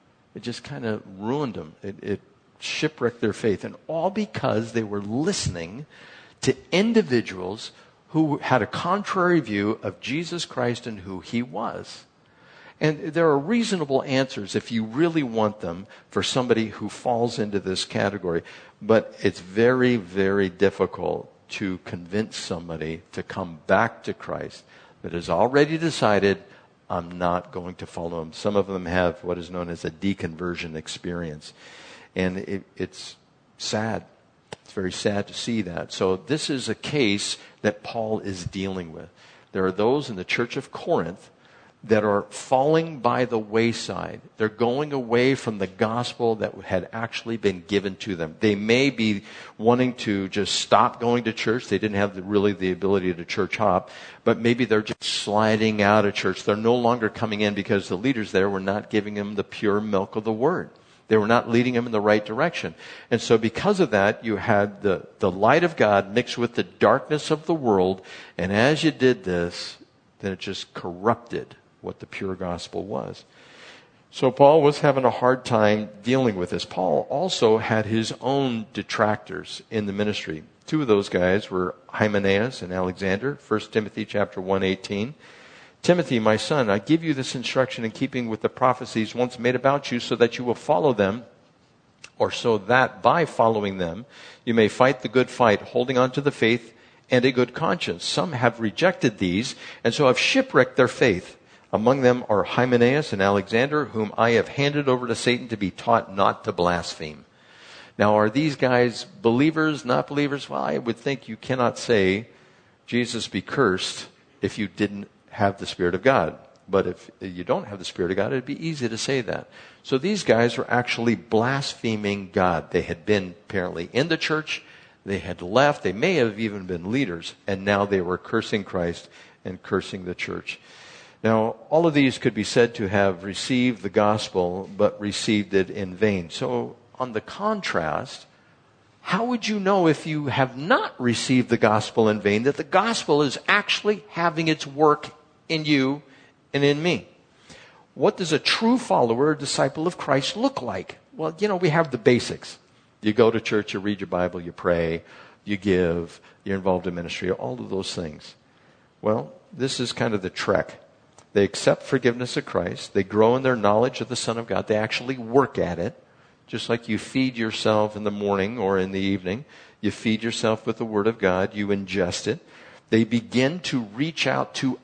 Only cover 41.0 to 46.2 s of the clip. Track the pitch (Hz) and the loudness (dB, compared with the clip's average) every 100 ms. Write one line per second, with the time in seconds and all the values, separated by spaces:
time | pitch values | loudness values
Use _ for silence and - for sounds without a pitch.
41 | 85 95 - _ _ - - _ 104 110 | -2 -8 -18 _ _ -20 -20 _ 0 2
42 | 104 101 - - - 135 143 160 165 147 | 4 0 -2 -12 0 2 4 2 0 -2
43 | 120 123 123 113 104 113 117 113 - 90 | 0 0 0 -2 0 0 2 0 -6 -8
44 | 85 - - - 107 104 120 131 151 139 | -8 -12 -18 -4 -4 0 0 0 -4 -6
45 | 117 120 131 131 120 104 95 92 110 117 | 0 4 4 2 -2 -4 -6 -2 0 0
46 | 120 - | -4 -2